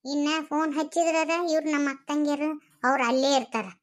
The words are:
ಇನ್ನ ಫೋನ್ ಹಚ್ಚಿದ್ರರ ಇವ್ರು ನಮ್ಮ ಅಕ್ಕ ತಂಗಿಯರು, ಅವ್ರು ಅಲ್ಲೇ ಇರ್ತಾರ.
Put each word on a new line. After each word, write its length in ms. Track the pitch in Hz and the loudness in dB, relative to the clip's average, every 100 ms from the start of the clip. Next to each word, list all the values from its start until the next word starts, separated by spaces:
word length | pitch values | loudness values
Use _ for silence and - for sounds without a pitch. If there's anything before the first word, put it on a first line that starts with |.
| 262 | -4
ಇನ್ನ 220 | 285 294 320 302 | -2 0 -2 -2
ಫೋನ್ 240 | 294 320 | -2 0
ಹಚ್ಚಿದ್ರರ 560 | 285 311 339 330 320 311 330 349 | -2 -2 0 2 2 0 0 2
ಇವ್ರು 200 | 311 302 | 0 0
ನಮ್ಮ 180 | 285 285 | 0 -2
ಅಕ್ಕ 180 | 277 - | -4 -4
ತಂಗಿಯರು, 440 | 294 294 285 302 302 _ _ | -2 0 0 -2 -6 _ _
ಅವ್ರು 200 | 254 269 | 0 2
ಅಲ್ಲೇ 320 | 240 262 277 277 | 2 2 4 2
ಇರ್ತಾರ. 300 | 233 226 185 - | 0 -6 -8 -16